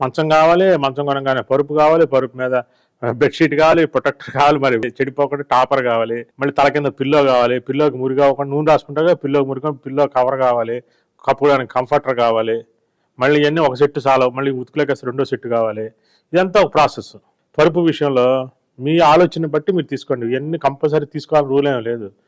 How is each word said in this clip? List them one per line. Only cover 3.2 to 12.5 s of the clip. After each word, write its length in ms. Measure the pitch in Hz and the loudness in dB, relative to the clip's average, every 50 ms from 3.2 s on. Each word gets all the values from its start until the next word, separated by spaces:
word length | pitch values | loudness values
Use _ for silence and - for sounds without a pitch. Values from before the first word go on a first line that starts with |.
| 147 135 - - 165 143 147 | -2 -2 0 0 -2 0 2
కావాలి, 320 | 147 156 160 165 165 160 | 2 2 2 4 2 2
ప్రొటెక్టర్ 460 | 147 - 131 - 139 - _ - - - | 0 -2 -2 -4 -4 -6 _ -14 -10 -2
కావాలి, 260 | 135 143 147 143 139 | 2 2 2 2 2
మరి 160 | 139 135 123 | 0 0 0
చెడిపోకుండా 680 | 113 110 120 - - 135 135 131 - 143 139 143 143 143 | 0 -2 -6 -4 -6 -6 -6 -2 -4 -2 -2 -2 -8 -4
టాపర్ 400 | - - 127 131 - 139 135 123 | -2 0 0 2 2 0 0 0
కావాలి, 420 | 123 117 113 113 113 117 120 117 _ _ - | 0 0 0 -2 -2 -4 -8 -8 _ _ -6
మళ్ళీ 140 | 135 143 143 | -2 0 2
తల 140 | - 139 | 2 2
కింద 180 | 143 139 147 143 | 2 2 0 -4
పిల్లో 380 | 135 - - 135 139 151 151 143 | -4 -4 -4 -2 0 2 2 4
కావాలి, 360 | 135 127 123 120 120 123 127 | 4 4 2 2 2 0 -2
పిల్లోకి 380 | - - 131 143 151 147 123 | -4 -6 -2 0 0 0 0
మురి 180 | 127 131 131 131 | -2 -6 -4 0
కాకుండా 360 | 135 143 139 135 143 139 139 | 2 2 2 2 0 -4 -4
నూనె 200 | 139 147 156 160 | -4 -2 2 2
రాసుకుంటారు 340 | 151 135 - - 139 151 160 | 2 2 0 -4 -4 -2 0
కదా, 100 | 180 175 | 0 0
పిల్లోకి 320 | 170 - 135 139 143 139 | 0 -2 -2 0 0 0
మురి 120 | 135 135 131 | 0 -4 -6
కాకుండా 220 | 143 156 143 131 - | -6 -8 -8 -8 -12
పిల్లో 220 | 135 135 143 147 | -8 -2 -2 -2
కవర్ 320 | - - 131 127 127 135 131 | 0 2 0 0 0 0 0
కావాలి, 420 | 131 123 123 120 113 117 120 123 - _ _ _ _ _ _ _ - | 0 0 0 0 -2 -4 -6 -10 -10 _ _ _ _ _ _ _ -4
కప్పుకోవడానికి 460 | - 135 - 147 147 139 131 123 - - | -4 -2 2 2 2 2 2 0 -4 -4
కంఫర్టర్ 440 | 127 131 - 147 139 - 135 127 | -4 -2 0 -2 -2 0 -2 -2
కావాలి, 460 | 120 120 117 113 110 110 110 | 0 0 2 2 0 0 -2